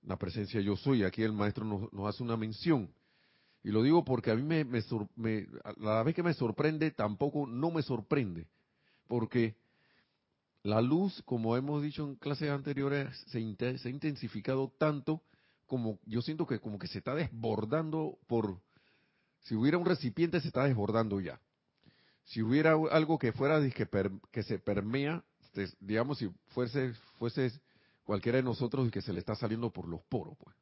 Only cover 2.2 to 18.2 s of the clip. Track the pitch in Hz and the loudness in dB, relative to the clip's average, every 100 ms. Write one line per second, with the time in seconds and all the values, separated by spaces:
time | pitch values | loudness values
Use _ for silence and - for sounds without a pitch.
2.2 | 120 113 110 107 170 147 95 _ _ _ | -4 -2 -4 -4 2 2 2 _ _ _
3.2 | _ _ _ _ 107 104 127 165 131 127 | _ _ _ _ 0 4 6 6 4 0
4.2 | 117 110 143 160 143 120 107 113 101 - | 2 0 2 0 0 -2 -2 -4 -6 -4
5.2 | 113 110 - - - - 110 110 117 170 | -2 -2 -4 -12 -14 -6 0 2 2 0
6.2 | 175 160 120 104 147 156 156 - 107 104 | 0 0 0 2 0 2 -2 0 -2 0
7.2 | 143 143 139 120 160 165 - 123 104 147 | 0 0 -4 -2 -2 -2 -2 -4 0 0
8.2 | 113 85 82 _ _ _ _ _ _ 120 | 0 -6 -12 _ _ _ _ _ _ -2
9.2 | 113 123 113 107 _ _ _ _ _ _ | 0 2 2 0 _ _ _ _ _ _
10.2 | _ _ _ _ 104 107 120 156 196 - | _ _ _ _ 0 4 4 4 2 -2
11.2 | - 123 113 120 139 147 147 147 147 131 | -4 -2 2 2 0 -2 -2 -4 -8 -6
12.2 | 143 143 147 143 139 139 139 143 135 127 | -6 -4 -2 -2 -2 -2 0 -2 -4 -8
13.2 | - 123 113 98 120 127 120 135 156 139 | -8 -6 -4 -2 -4 -2 -6 -4 -4 -4
14.2 | 113 107 101 135 135 _ 156 147 - 156 | -6 -6 -2 0 -2 _ 0 2 -2 -4
15.2 | _ _ _ _ _ 127 113 101 - 113 | _ _ _ _ _ -2 -2 -4 -4 -4
16.2 | 120 156 165 117 113 101 87 101 - 143 | -2 -4 -2 -2 -4 -8 -8 -8 -4 -2
17.2 | 165 117 113 104 107 151 160 156 156 - | -4 -4 -2 -2 0 -2 -2 -2 -4 -8